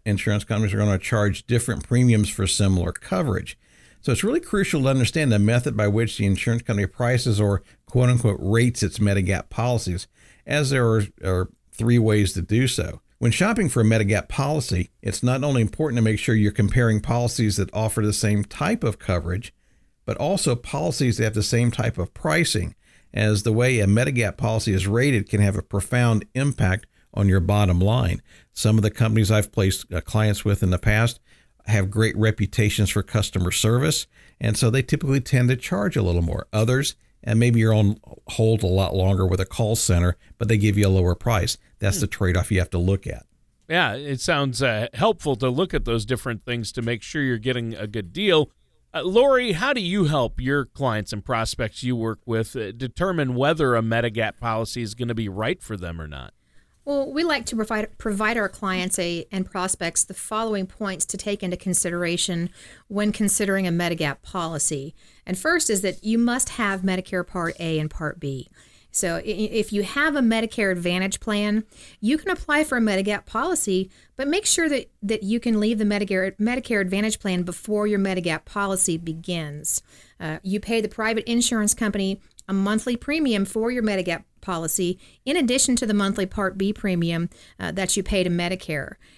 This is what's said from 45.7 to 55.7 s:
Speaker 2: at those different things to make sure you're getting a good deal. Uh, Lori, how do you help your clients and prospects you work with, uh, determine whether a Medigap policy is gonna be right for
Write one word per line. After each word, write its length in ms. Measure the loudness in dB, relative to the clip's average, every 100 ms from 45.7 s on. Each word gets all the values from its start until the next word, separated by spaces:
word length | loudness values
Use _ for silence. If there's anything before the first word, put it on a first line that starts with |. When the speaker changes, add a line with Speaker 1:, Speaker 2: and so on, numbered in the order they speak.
Speaker 2:
at 100 | -2
those 220 | -2 -2 -2
different 380 | -4 -4 -8
things 280 | -6 -6 -6
to 100 | -6
make 200 | -4 -6
sure 200 | -6 -2
you're 160 | -2 0
getting 360 | -2 -4 -4
a 120 | -8 -8
good 260 | -8 -8
deal. 380 | -2 2 4 2 _ _ _ _
Uh, 100 | -6
Lori, 500 | 0 4 6 4 2
how 200 | 0 0
do 80 | 0
you 240 | 0 0
help 360 | 2 2 -2 -2
your 240 | -2 -2
clients 480 | -2 -4 -2 -2 -4
and 120 | -10
prospects 600 | -4 -2 -2 -4 -6 -6
you 100 | -4
work 240 | -4 -4 -6 -4
with, 300 | -2 -2 -6
uh, 160 | -10
determine 640 | -8 -10 -4 -2 0 -2 0
whether 400 | 0 2 2 2
a 60 |
Medigap 560 | 2 0 0 -2 -4 -4
policy 440 | -4 -4 -4 -6
is 120 | -8
gonna 200 | -6 -6
be 140 | -4 -4
right 340 | -4 -4 -4
for 140 | -8